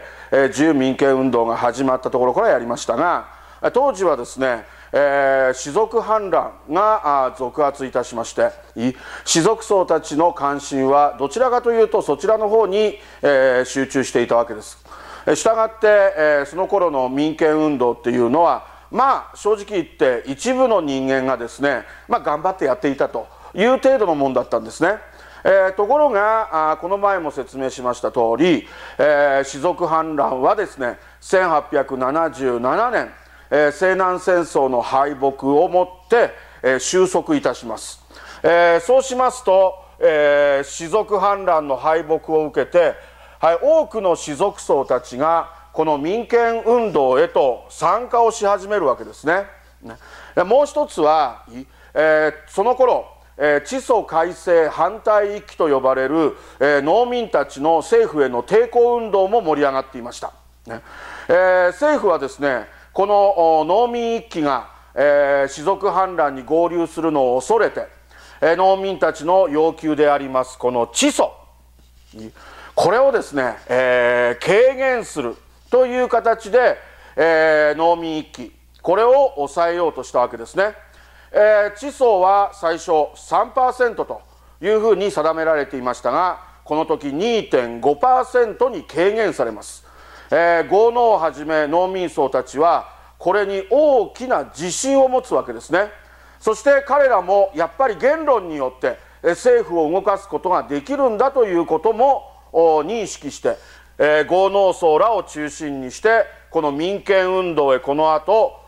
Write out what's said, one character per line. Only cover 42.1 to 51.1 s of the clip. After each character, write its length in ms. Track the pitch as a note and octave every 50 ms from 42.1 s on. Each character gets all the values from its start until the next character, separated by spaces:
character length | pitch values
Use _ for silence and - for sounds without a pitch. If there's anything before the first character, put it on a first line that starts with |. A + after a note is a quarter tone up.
| D#3+ D3+ - -
を 120 | D#3+ D#3 D#3
受 200 | D3 - F3 E3+
け 60 | E3+
て、 240 | - F3 E3 C#3+ - - - - - - - - - _
は 140 | - D#3+ E3+
い、 40 | E3+
多 280 | - C#4+ D#4+ D#4+ D4 -
く 120 | - A3
の 140 | G3 F#3 E3
士 220 | D#3 - D#3 D3
族 260 | C3 F#3+ G3+ F#3+ -
層 220 | - - F3 C#3+ C3
た 160 | - C3+ B2
ち 180 | - - B2+ B2
が 460 | D3 D#3+ E3 E3 - - - - - - -
こ 100 | - D#3
の 140 | D#3 D3+ C#3
民 300 | C#3+ E3 G3 A#3 - -
権 340 | - A#3 A#3 A#3 A3+ A3+ A3
運 280 | A3 A#3+ A#3+ A3+ G#3
動 260 | D#3 D3+ C#3 B2+ B2+ C3
へ 80 | E3
と 400 | E3+ - G3 D3+ C3 A#2 - - -
参 400 | - - D3+ E3 G3 A3+ B3 -
加 140 | - A#3+
を 80 | A#3 A3+
し 160 | G#3+ - G#3
始 220 | G3 G3+ G3 F#3 G3
め 100 | G#3+ G3+
る 80 | E3+
わ 100 | C3+ A#2
け 60 | -
で 100 | A2+ G#2+
す 140 | - - -
ね。 180 | D3 E3+ G3 G3 - - - _ _ _ _
ね。 140 | - A2+ A2+ - - - - - - - -
で、 80 | - F3
も 180 | F3+ A3+ C#4
う 40 | D4
一 200 | C#4+ - D4+ D4
つ 140 | - - -
は、 420 | D3+ D3+